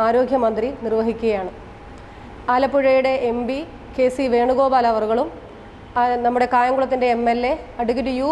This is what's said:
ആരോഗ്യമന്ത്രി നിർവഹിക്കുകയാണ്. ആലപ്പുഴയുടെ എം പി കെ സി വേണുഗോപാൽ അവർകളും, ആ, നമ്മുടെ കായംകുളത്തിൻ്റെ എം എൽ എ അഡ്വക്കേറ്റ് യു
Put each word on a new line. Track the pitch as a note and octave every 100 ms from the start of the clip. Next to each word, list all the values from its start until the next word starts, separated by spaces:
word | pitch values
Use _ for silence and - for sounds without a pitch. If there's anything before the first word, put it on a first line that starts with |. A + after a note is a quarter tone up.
| A3
ആരോഗ്യമന്ത്രി | A#3 B3+ C4 A3+ A3 A#3 C#4
നിർവഹിക്കുകയാണ്. | A3+ A3 A3+ A3+ A3+ G#3 F3+ - - - - - - - - - -
ആലപ്പുഴയുടെ | B3 C4+ C#4 C4 C4 C4 C4 A#3+
എം | A#3 A#3+
പി | C4+ E4 - - -
കെ | B3+ B3+
സി | C4+
വേണുഗോപാൽ | A#3+ A#3+ B3+ C4+ C4 A#3
അവർകളും, | A3 G#3+ A3+ D#4 - - - - - - -
ആ, | B3 A#3+
നമ്മുടെ | A#3+ B3 B3
കായംകുളത്തിൻ്റെ | B3 B3 C4 C4 B3+ B3 A#3
എം | A#3
എൽ | A#3 B3
എ | D#4 - -
അഡ്വക്കേറ്റ് | A#3 B3+ C4 B3+
യു | C#4